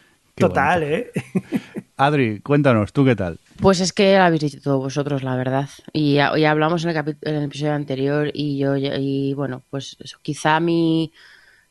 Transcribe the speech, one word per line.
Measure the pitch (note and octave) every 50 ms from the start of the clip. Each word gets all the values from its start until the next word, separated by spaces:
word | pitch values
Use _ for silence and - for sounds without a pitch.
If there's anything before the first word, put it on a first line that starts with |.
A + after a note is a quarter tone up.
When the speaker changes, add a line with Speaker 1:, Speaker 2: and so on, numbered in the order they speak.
| _ _ _ _ _ _ _
Speaker 1:
Qué | -
Speaker 2:
Total, | F#3+ - F#3 D#3 C3+ D3+ F3+ F3
Speaker 1:
bonito. | D#3 C#3+ D#3
Speaker 2:
¿eh? | G3+ B3 - - - - - - F#3+ - - D#4 - - - - - -
<laughs> | _ _
Speaker 1:
Adri, | - C3+ C#3+ D3+ C#3+ B2+ A2 G#2+ G2+
cuéntanos, | - - C#3+ D3 C#3 C#3 C3+ C3+ G#2 -
¿tú | - C#3+ C3+
qué | C3 A#2+
tal? | G2 F#2+ F2 E2 - _ _ _ -
Speaker 3:
Pues | - F#3+ G3 E3+
es | F#3+ E3+ -
que | - G3+ F#3+ G3
lo | F#3+ F#3
habéis | F3 E3 D#3
dicho | D3+ D3 C3 C3+
todos | - C#3+ C#3 C3+
vosotros, | C3 C3+ B2+ D3 C#3 C#3 C#3+ C3+ C3
la | C3 B2+
verdad. | B2+ B2+ B2+ C3 C3+ C#3 - - - _ - -
Y | D#3 D3+ C#3+ C#3+
ya, | C#3+ C#3+ - -
ya | D#3 D#3 D3+
hablamos | D3+ D#3 D#3 D#3 F3 E3+ D#3+
en | E3+
el | E3
capi-, | D#3 C#3+ D#3 D3+ D3
en | - D3+ D#3
el | D3 D3
episodio | C3+ - C#3 D3 D3+ D3+
anterior | D3 D3 C#3 C3+ C3 C3+ C#3 C#3+ D3 D3 D3 -
y | - D3 D3 C#3
yo, | C#3 C#3 C#3 C#3
y | C#3 C3+ C#3 - C3+ C#3 C#3 C#3 C#3 C#3 C#3 C#3
bueno, | C#3 C#3+ B2+ B2+ C3 - _
pues | - C#3 C3 - - _
eso, | - - - _
quizá | _ - D3 - - D#3 D3+ D#3+
mi | E3+ E3+ E3+ E3+ E3 D#3+ D#3+ D#3+ D#3+ D#3 - - - - - - _ _ _ _ _ _